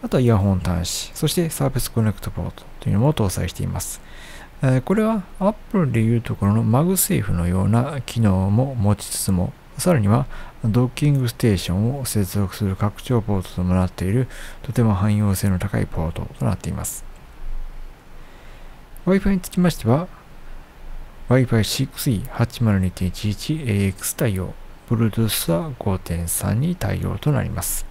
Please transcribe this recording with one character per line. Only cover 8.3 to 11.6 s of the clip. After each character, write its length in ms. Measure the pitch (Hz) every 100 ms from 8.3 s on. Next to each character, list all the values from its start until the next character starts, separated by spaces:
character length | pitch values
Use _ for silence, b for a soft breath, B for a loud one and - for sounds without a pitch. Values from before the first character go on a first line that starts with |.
| 95 95
も 240 | 107 135
持 200 | 127 101 101
ち 100 | -
つ 120 | -
つ 140 | -
も、 200 | 92 90 - - -
さ 140 | 180
ら 60 | 160
に 80 | 101
は 200 | 117 135 B B -
ド 220 | 117 107 123
ッ 40 |
キ 160 | - 147
ン 100 | 143
グ 80 | 123
ス 60 |
テ 200 | - 120
ー 20 |
シ 160 | 92